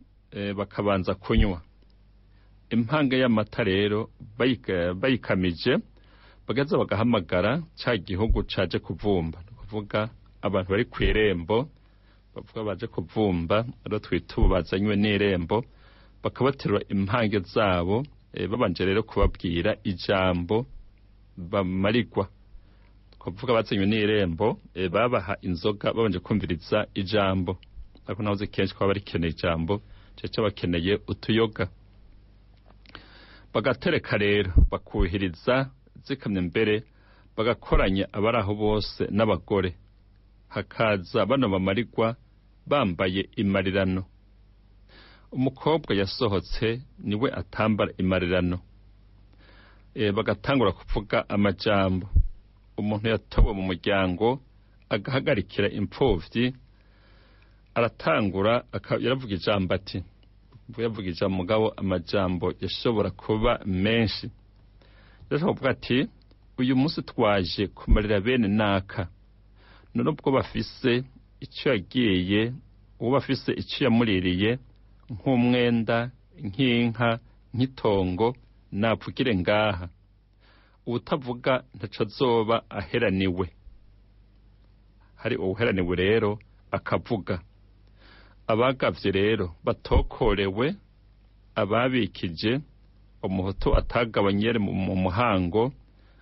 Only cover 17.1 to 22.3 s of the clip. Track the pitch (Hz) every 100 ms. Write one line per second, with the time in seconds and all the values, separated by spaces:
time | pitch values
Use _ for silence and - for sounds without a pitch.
17.1 | 123 107 101 87 120 101 87 87 110 147
18.1 | - _ - 92 120 110 85 95 98 110
19.1 | 101 98 - 92 85 104 - 110 90 -
20.1 | 98 92 87 87 110 131 - - - -
21.1 | - - - 85 104 92 95 98 120 107
22.1 | 107 98